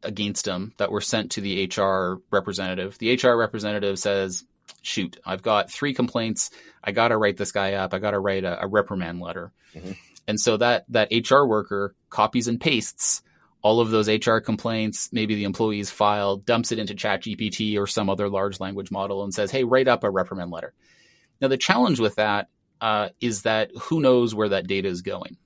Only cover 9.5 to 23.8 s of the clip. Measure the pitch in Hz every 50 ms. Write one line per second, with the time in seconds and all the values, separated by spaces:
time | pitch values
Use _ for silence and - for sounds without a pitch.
9.5 | _ _ _ _ _ 80 80 92 98 - - _ _ - _ - 107 107 - -
10.5 | 113 104 120 120 123 113 - _ 120 117 107 - 110 117 117 - 131 139 143 127
11.5 | 110 107 98 - 104 101 101 98 _ _ _ _ - - 107 110 - 123 120 120
12.5 | 117 117 - 160 147 117 104 - - - - - - - _ _ _ _ _ _
13.5 | _ _ - 104 110 117 120 110 110 110 107 107 107 110 110 - 113 110 107 -
14.5 | 110 104 - 117 113 110 110 107 104 - - - - 120 107 107 110 104 104 98
15.5 | 95 - 117 110 107 104 101 95 - - 107 104 104 104 101 98 98 98 101 -
16.5 | 117 117 120 - 120 110 107 95 104 95 - 110 101 95 - 113 104 90 110 107
17.5 | 95 - 110 107 104 104 101 98 - - 107 95 98 92 104 101 101 98 98 101
18.5 | 98 95 104 95 98 98 98 - 98 98 98 98 98 98 101 98 95 - 104 98
19.5 | - 135 127 117 123 131 131 127 123 117 - 104 98 95 92 90 101 95 87 87
20.5 | 87 80 - - _ _ _ _ _ _ _ _ _ _ _ _ _ _ - 135
21.5 | 135 131 - - 190 226 247 220 160 123 113 104 - - 107 107 104 104 101 _
22.5 | _ _ _ _ _ _ - 113 107 104 104 92 - _ - 120 113 98 - 117
23.5 | 110 110 110 104 - 117